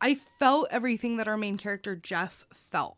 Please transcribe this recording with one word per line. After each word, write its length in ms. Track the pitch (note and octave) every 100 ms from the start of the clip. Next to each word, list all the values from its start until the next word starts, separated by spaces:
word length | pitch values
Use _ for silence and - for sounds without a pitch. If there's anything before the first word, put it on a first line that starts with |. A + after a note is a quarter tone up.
I 140 | A#3+
felt 540 | C#4 - - C4+ C#4+ -
everything 480 | B3 B3 A3+ A#3+ A#3
that 100 | G#3+
our 80 | G#3+
main 220 | G#3 G3
character, 360 | G#3 G3+ G#3 F3+
Jeff, 500 | - F3 F3+ - -
felt, 420 | - - E3 -